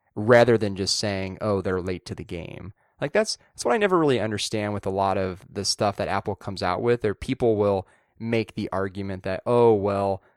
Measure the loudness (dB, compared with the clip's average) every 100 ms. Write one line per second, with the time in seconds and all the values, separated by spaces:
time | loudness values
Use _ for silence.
0 | _ -6 6 8 8 4 2 -4 -2 -2
1 | -2 -4 -6 -6 -2 -2 -2 -4 -4 -8
2 | -8 -14 -10 -10 -10 -14 -16 -18 _ _
3 | -2 0 0 -4 _ -6 -2 2 2 4
4 | 4 2 0 -4 -4 -4 -4 -4 -4 0
5 | 0 0 -2 -6 -12 -6 -4 0 -2 -2
6 | -4 -4 -4 -8 -8 -4 -4 -2 0 0
7 | 0 -4 -6 0 2 2 2 0 -4 _
8 | _ _ -2 -2 -2 -6 -4 -4 -4 -6
9 | -8 -8 -6 -6 0 4 6 4 2 0
10 | -2 -4 -8